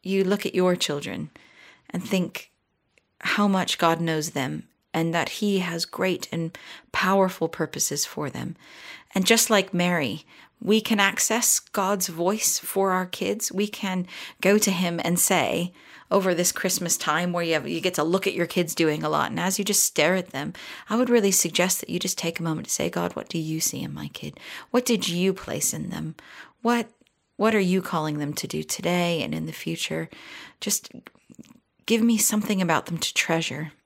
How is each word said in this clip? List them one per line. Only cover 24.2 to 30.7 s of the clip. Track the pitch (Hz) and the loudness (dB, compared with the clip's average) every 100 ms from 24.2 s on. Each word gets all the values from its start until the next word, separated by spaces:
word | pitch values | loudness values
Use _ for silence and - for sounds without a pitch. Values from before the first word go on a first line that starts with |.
| 151 - - - - | -14 -14 -16 -16 -2
What | 247 | 0
did | 247 226 180 | 2 0 0
you | 175 190 | 0 0
place | 190 - - - | 0 -6 -2 -2
in | 156 151 | -4 -8
them? | - 156 156 - - - _ | -8 -8 -10 -20 -20 -20 _
What, | 233 240 226 _ _ _ _ - | 0 0 -2 _ _ _ _ 0
what | 214 | 2
are | 214 | 4
you | 185 185 | 4 2
calling | 180 170 156 151 | 2 -2 -2 -2
them | 147 | -4
to | 151 - | -6 -6
do | 151 | -6
today | - - 175 180 175 165 | -6 -4 0 2 2 0
and | - | -2
in | 156 160 | -4 -6
the | |
future? | 156 - 165 - 160 160 - - - - _ | -8 -6 -6 -4 -6 -6 -12 -18 -18 -20 _
Just | - | -4